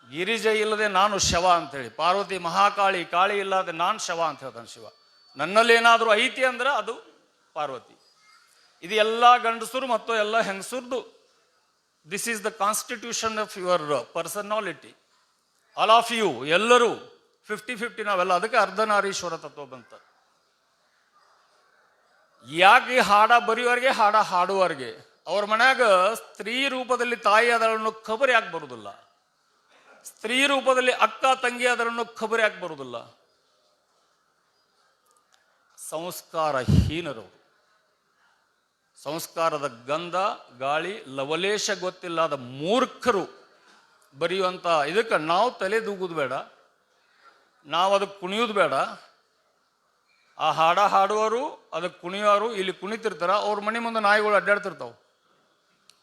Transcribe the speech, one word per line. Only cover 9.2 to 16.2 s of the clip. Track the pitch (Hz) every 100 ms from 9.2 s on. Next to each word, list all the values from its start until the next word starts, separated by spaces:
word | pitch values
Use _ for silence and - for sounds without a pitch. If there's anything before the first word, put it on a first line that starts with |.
| 240 247
ಗಂಡಸರು | 220 226 220 262 262
ಮತ್ತು | 226 226 226
ಎಲ್ಲ | 208 220
ಹೆಂಗಸರದು. | 196 196 185 254 247 254 - _ _ _ _ _ _ _ _ _ 151
This | 190 226
is | 226
the | 202
constitution | 214 196 214 - 240 233 - 226 220 208
of | 202 180
your | 175 151 139 120 170
personality. | 165 208 208 214 202 143 - _ _ _ _ _ _ _ _ -
All | 185 226
of | 226 233